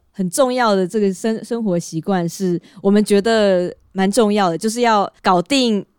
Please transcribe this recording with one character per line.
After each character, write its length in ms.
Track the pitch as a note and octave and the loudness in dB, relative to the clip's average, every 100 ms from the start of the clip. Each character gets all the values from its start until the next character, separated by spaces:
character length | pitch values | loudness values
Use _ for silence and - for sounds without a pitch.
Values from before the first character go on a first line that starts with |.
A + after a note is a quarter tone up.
| _ | _
很 180 | - F#3 | -8 -6
重 240 | D4 B3+ | 0 0
要 220 | B3+ A#3 G3 | 0 0 0
的 120 | F#3 | 0
这 120 | A3 | 0
个 120 | G3+ | -2
生-， 320 | F#3 A3+ A3+ | -2 -4 -6
生 200 | G#3+ A#3 | -6 -6
活 160 | A3 F3 | -2 -4
习 200 | - D#3+ | -4 -8
惯 300 | D#3 F#3 E3+ | -2 -2 -2
是 320 | - F#3 E3+ - - | -4 -4 -4 -6 -4
我 80 | G3+ | 2
们 120 | G#3 | 2
觉 160 | G#3 G3+ | 2 0
得 540 | G#3 A3+ G3+ F#3 F3+ - _ | 2 2 2 2 -2 -8 _
蛮 180 | F#3+ F#3+ | -2 0
重 200 | A3+ G#3+ | 2 2
要 200 | G#3 F#3 | 2 0
的， 60 | E3 | 0
就 120 | A3 | -4
是 120 | A3+ | 0
要 300 | A#3 G#3+ F#3+ - | 2 2 0 -2
搞 180 | G#3 F3+ | 0 2
定 420 | F3 C#4 A#3+ G#3 - | 2 0 2 -2 -4